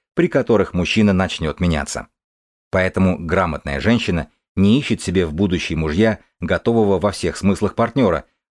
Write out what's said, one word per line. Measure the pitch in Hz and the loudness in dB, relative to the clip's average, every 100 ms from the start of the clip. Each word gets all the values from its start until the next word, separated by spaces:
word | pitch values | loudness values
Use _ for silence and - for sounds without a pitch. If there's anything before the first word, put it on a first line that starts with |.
| _ | _
при | - 170 | -2 0
которых | 139 123 107 92 | 0 2 2 2
мужчина | 90 85 - 104 | -2 0 2 2
начнёт | 92 92 - 78 - | 2 0 -4 -6 -2
меняться. | 90 76 71 - - _ _ _ _ _ _ | -2 -2 -4 -10 -12 _ _ _ _ _ _
Поэтому | 92 92 95 95 90 | -2 0 2 0 0
грамотная | 82 95 87 73 73 69 | -2 0 0 -4 -6 -2
женщина | 101 233 - 85 - _ _ - | 0 0 0 -4 -6 _ _ 0
не | 98 127 | 2 2
ищет | - 107 | 0 -4
себе | - 92 85 | -2 0 0
в | |
будущие | 76 98 87 - 80 | 0 0 0 -4 -4
мужья | 80 80 110 104 _ _ | -2 2 2 0 _ _
готового | - 90 120 117 104 95 | -4 -2 2 2 2 2
во | 101 | 0
всех | - 87 - | -2 -6 -2
смыслах | 98 95 101 - | -2 0 -2 -2
партнёра, | - 139 107 80 - _ _ | -2 0 0 0 -6 _ _